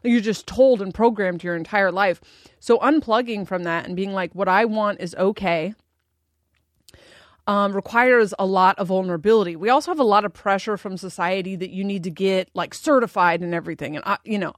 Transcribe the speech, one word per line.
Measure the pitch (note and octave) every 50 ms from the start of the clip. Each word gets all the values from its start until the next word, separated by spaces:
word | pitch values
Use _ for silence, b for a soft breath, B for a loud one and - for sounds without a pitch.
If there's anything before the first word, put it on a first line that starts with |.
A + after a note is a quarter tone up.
| B
you're | A#3+ A#3 A#3+
just | G3 A3+ G3+ - -
told | - - A3+ C4 C4+ B3 G3 G3
and | F#3+ -
programmed | - G#3+ A#3+ A3+ G#3 G3 F#3 F3 E3 -
your | F3 F3
entire | E3 E3 - G#3+ G#3 G3 F#3 E3+
life. | F#3+ G3+ F#3+ E3+ - b b b b b b b b
So | - - A#3 -
unplugging | - C4 D4+ D#4 - A#3 G#3+ A#3 B3+ A#3+ A3+ G#3 F#3+
from | - F#3 F3+ F3
that | E3+ E3 E3+ -
and | - F3+
being | F3 G3 G3 G3
like, | F#3+ F3+ E3 -
"What | F3 G3 F#3
I | F#3 G3+ A#3
want | A#3 G#3+ A3 G#3 G#3 G3 -
is | - E3+ -
okay," | - F#3 G3 G#3 - G3 F3+ E3+ E3 D#3+ F#3+ G#3+ _ _ _ _ _ _ _ _ _ _ _ _ _ _ _ _ _ _ _ _ _ _ _ b b b b b b b b b b b
um, | - G3+ G3+ G3+ G3+ G3
requires | G3 G3 - - A#3 B3 B3+ B3 A#3+ A3 F#3+ - -
a | G3
lot | F#3+ F#3+ F#3 F#3 F#3 F#3+ -
of | G3+ E3+
vulnerability. | F#3+ F#3+ F#3+ F#3 F3 E3 D3 G#3 A3+ A3 G3 F3 E3+
We | D#3 F3+ A3
also | B3+ D4+ D4 E4+
have | F4+ D#4
a | C4
lot | G#3+ G3 G#3 G#3
of | G3+ -
pressure | - - G3+ G3 F#3+ - A3 G#3
from | F#3 - G3+ F#3+
society | E3+ G3 F#3 - - F3 F3 F#3+ G3 F3+ F#3+ F#3+
that | E3+ F#3 F#3
you | - F#3 G3
need | G3+ G3+ G3 E3
to | F#3+
get, | D#3 G3 F#3+ F#3+ F#3+ F#3 F#3 - -
like, | F#3 F3 - -
certified | - - D#4+ C#4+ B3+ A#3 G3 - G3+ F3+ F3 E3 F3
and | F3+ E3+ E3+
everything. | E3+ D3+ E3 D#3+ - D3+ C3 D3+
And, | D3 -
I, | - G#3 - _
you | G#3+ G#3+ G#3
know, | F3+ D3+ -